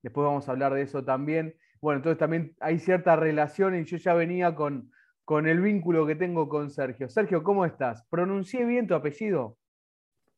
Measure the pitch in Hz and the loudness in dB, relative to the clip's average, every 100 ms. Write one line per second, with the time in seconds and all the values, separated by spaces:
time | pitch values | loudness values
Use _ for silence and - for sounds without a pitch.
0 | 123 143 147 143 139 131 139 139 139 143 | -6 0 2 0 -2 0 0 0 -2 -4
1 | 135 131 143 160 160 160 _ _ 151 143 | -2 -2 0 -2 -4 -8 _ _ -2 0
2 | 156 160 156 165 160 - 151 165 - 185 | 0 0 0 0 -4 -6 -2 -2 2 2
3 | 180 160 160 151 147 - 196 180 156 175 | 4 4 4 2 0 0 0 0 -4 -4
4 | 180 170 170 180 180 151 147 139 - _ | 2 2 2 0 0 0 -4 -4 -10 _
5 | _ _ - 151 156 165 202 208 165 165 | _ _ -2 0 2 2 2 2 2 2
6 | 151 156 180 170 143 147 143 143 131 120 | 2 0 -2 -2 -2 -2 -4 -4 -6 -6
7 | 131 - 202 175 165 202 170 - 131 110 | -4 -2 0 0 2 2 0 -2 -4 -6
8 | - 165 180 196 185 254 240 240 214 170 | -6 -2 0 -2 -4 -2 0 0 0 0
9 | 147 147 214 165 113 - _ _ _ _ | -2 -4 -2 -2 -4 -10 _ _ _ _
10 | _ _ _ | _ _ _